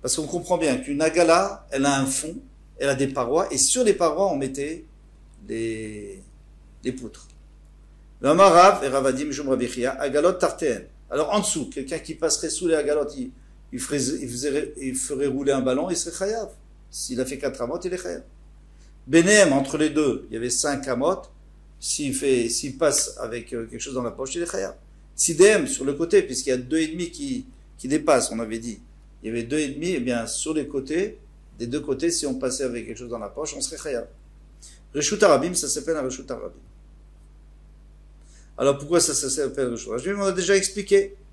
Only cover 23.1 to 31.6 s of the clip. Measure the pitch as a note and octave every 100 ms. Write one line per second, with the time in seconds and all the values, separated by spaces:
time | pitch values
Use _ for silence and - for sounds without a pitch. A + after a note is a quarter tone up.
23.1 | - A#2+ A#2+ A#2+ A#2+ A2+ A2+ C#3 C3 A#2+
24.1 | B2 C3 E3+ E3+ - G2 - - - -
25.1 | - - D#3 G3 G#3 C3+ - C3+ C#3 E3
26.1 | G3+ D#3 B2 C#3 B2+ B2+ D#3+ D#3+ D#3+ F3
27.1 | - C#3 B2+ - - - - B2+ D3+ D#3
28.1 | C3+ - A2+ A2+ A2+ A#2 G2+ - - -
29.1 | - G#2+ A#2 A2+ D3+ D3 - E3+ E3+ B2
30.1 | A#2+ A2 - D#3 D#3 C3+ C#3 C3+ D#3+ G#3
31.1 | - - - - -